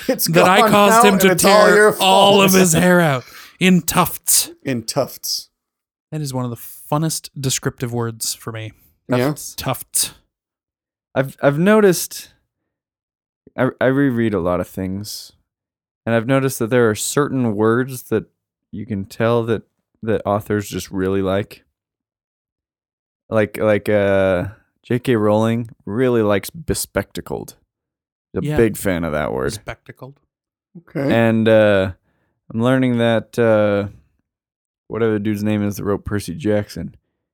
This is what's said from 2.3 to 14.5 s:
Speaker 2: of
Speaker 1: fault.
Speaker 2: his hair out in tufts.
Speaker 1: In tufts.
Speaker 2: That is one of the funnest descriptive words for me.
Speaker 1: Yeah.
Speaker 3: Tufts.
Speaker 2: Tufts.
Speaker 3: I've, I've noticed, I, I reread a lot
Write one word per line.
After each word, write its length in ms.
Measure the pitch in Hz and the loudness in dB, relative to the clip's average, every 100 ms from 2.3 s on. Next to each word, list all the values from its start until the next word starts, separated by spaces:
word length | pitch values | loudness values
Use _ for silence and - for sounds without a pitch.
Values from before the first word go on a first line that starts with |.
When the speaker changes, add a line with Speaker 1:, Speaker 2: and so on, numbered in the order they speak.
| 202 | 6
Speaker 2:
of 100 | 190 | 4
Speaker 1:
fault. 80 | 190 | 4
Speaker 2:
his 140 | 185 | 4
hair 260 | 160 180 180 | 4 4 4
out 240 | 165 131 - - - _ | 2 -2 -6 -20 -20 _
in 220 | 185 180 | 2 2
tufts. 720 | - 180 170 - - - - - | 2 0 -2 -4 -2 -2 -2 -8
Speaker 1:
In 200 | 139 120 | -6 -6
tufts. 640 | 110 - 120 - - - - _ _ _ _ _ _ | -6 -4 -6 -8 -10 -10 -12 _ _ _ _ _ _
Speaker 2:
That 100 | 156 | -10
is 120 | 143 | -8
one 100 | 127 123 | -6 -8
of 60 | |
the 60 | 117 | -10
funnest 720 | - - - 151 160 - - - | -14 -20 -6 -2 -2 -6 -12 -8
descriptive 540 | 131 - 135 - 123 | -6 -4 -6 -6 -8
words 400 | 120 117 113 - - | -6 -6 -6 -10 -10
for 160 | - | -12
me. 220 | 110 110 - _ _ - | -12 -14 -18 _ _ -4
Speaker 1:
Yeah. 100 | 123 131 | -2 -2
Speaker 3:
Tufts. 260 | - - - | -4 -12 -10
Speaker 2:
Tufts. 580 | 139 123 - - - - _ _ _ _ _ _ _ _ _ 127 | -8 -8 -6 -6 -6 -8 _ _ _ _ _ _ _ _ _ -4
Speaker 3:
I've, 220 | 135 - | -4 -2
I've 160 | 139 143 | 0 2
noticed, 760 | 185 214 202 170 - - - _ _ _ _ _ _ _ _ _ _ _ _ - | 4 4 4 2 -4 -12 -18 _ _ _ _ _ _ _ _ _ _ _ _ -4
I, 120 | 127 - | -4 0
I 40 | 123 | 0
reread 480 | 135 143 117 113 | 2 0 0 -2
a 60 | 101 | 0
lot 200 | 85 | -2